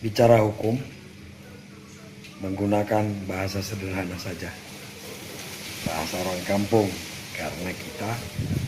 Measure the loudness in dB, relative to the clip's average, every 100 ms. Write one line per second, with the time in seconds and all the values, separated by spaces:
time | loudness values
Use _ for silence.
0 | -4 6 10 10 8 4 0 0 -2 -12
1 | -16 -16 -16 -16 -16 -16 -16 -18 -16 -16
2 | -16 -16 -16 -8 -4 0 4 4 4 4
3 | 2 -2 -4 -2 -2 -2 -4 -4 -4 -2
4 | -4 -4 -6 -6 -8 -10 -12 -14 -14 -14
5 | -12 -12 -12 -12 -10 -10 -10 -6 -2 -2
6 | -2 0 -2 -2 0 2 6 6 6 2
7 | -6 -10 -10 -6 -6 -4 -6 -6 -8 -6
8 | -4 -4 -6 -4 0 0